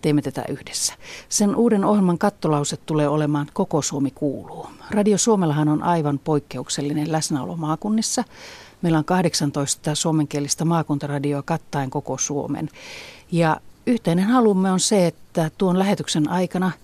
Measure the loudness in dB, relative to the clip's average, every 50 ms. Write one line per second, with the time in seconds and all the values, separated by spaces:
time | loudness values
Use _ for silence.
0 | 2 2 2 2 2 0 -6 -6 -6 -6 -8 -8 -10 -10 -8 -4 -4 -4 -6 -8
1 | -18 -18 -18 -18 -12 -4 0 2 2 2 4 4 4 4 4 4 4 4 4 4
2 | 4 4 2 2 0 0 -2 0 0 0 2 2 0 -2 -6 -8 -6 -2 0 2
3 | 2 2 2 0 0 0 0 -2 -2 -4 -4 -4 -4 0 0 -2 -2 -2 -2 -2
4 | -2 -4 -4 -4 -4 -4 -4 -4 -10 -14 -14 -14 -14 -16 -16 -18 -12 -4 0 2
5 | 4 4 4 2 4 2 4 4 4 2 2 2 2 2 2 2 2 0 0 2
6 | 2 0 -2 -2 -2 0 0 0 0 -4 -10 -10 -8 -6 -6 -4 -4 -2 -2 -2
7 | -2 -2 -2 -2 -2 -2 -2 -4 -4 -4 -6 -6 -4 -4 -4 -4 -2 -2 0 0
8 | 0 -2 -2 -4 -4 -6 -10 -20 -20 -18 -18 -20 -20 -20 -14 _ 0 0 2 2
9 | 2 2 0 2 2 0 0 0 -2 -2 -2 -2 -2 -2 -4 -4 -4 -4 -4 -2
10 | 0 0 2 2 0 0 -2 -4 -2 -4 -4 -2 0 2 2 2 0 0 -2 -4
11 | -4 -4 -4 -2 -2 -2 -2 -2 -2 -4 -4 -4 -4 -6 -4 -4 -4 -2 -4 -6
12 | -6 -4 -6 -6 -4 -4 -4 -4 -4 -4 -6 -6 -6 -10 -10 -14 -20 -18 -18 -18
13 | -18 -18 -20 -20 -12 -4 0 2 2 2 2 0 -4 -18 -20 -8 -2 0 0 0
14 | 2 0 2 2 2 4 4 6 6 6 4 4 2 2 2 2 2 2 4 4
15 | 4 2 0 -4 -18 -6 -2 -2 -2 -2 0 0 0 2 2 2 2 2 0 -2
16 | -2 -2 0 0 0 2 2 0 0 0 -2 -2 -2 -2 -2 -4